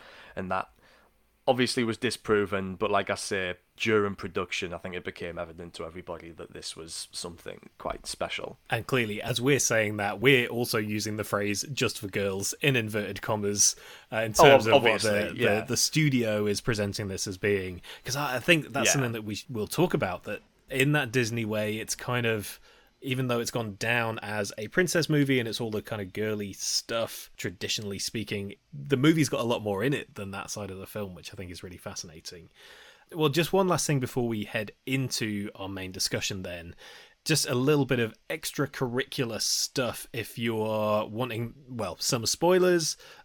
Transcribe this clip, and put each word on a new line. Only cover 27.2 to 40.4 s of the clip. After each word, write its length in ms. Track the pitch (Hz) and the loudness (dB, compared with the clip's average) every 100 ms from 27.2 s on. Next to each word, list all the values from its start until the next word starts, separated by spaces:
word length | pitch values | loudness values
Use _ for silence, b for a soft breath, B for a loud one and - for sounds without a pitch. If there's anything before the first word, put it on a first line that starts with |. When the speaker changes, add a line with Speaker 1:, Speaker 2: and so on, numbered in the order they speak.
| - - | -16 -10
Speaker 2:
traditionally 640 | 107 90 - - 101 98 | -8 -6 -4 -4 -4 -6
speaking, 520 | - 117 101 104 98 - _ | -6 -6 -4 -6 -6 -12 _
the 240 | 143 143 131 | -14 -2 4
movie's 320 | 147 160 135 | 6 6 2
got 120 | 139 | 0
a 40 | |
lot 180 | 117 120 | 0 0
more 220 | 104 98 | 0 0
in 100 | 127 | 0
it 220 | 127 - - | 0 -4 -12
than 160 | 98 | -10
that 180 | 98 - | -10 -8
side 220 | 107 98 | -8 -8
of 60 | 95 | -10
the 80 | 92 | -10
film, 280 | 107 98 | -8 -10
which 180 | 85 - | -10 -14
I 40 | 101 | -12
think 160 | 90 | -12
is 100 | 85 | -12
really 140 | 95 90 | -14 -14
fascinating. 720 | 104 92 87 80 - 87 - B B B B B B | -12 -12 -12 -16 -16 -18 -20 B B B B B B
Well, 140 | 165 151 | -2 2
just 240 | 143 160 | 2 4
one 160 | 190 185 | 4 4
last 180 | 165 - | 2 2
thing 140 | 143 | 2
before 260 | 123 131 120 | 0 0 0
we 180 | 110 | -2
head 280 | 104 113 104 - | -2 -4 -6 -10
into 640 | - 135 127 - 110 104 101 | -2 -2 0 -2 -2 -2 -6
our 140 | - 98 | -8 -8
main 240 | 95 95 | -8 -8
discussion 500 | 92 - 113 - 98 | -4 -2 -2 -4 -6
then. 320 | 90 87 85 - B B B B | -8 -10 -12 -18 B B B B
Just 240 | - 151 - | 0 0 2
a 60 | |
little 320 | 123 135 147 135 | 2 4 2 2
bit 140 | 123 | 2
of 140 | 110 - - | 0 -4 -10
extracurricular 1120 | 160 - - 135 - 127 123 - - 117 104 | -8 -6 -4 -4 -2 -4 -2 -4 -2 -4 -2
stuff 680 | - - - - 117 - - | -2 -2 -2 -2 -2 -4 -8
if 240 | 117 104 | -8 -8
you 240 | - | -2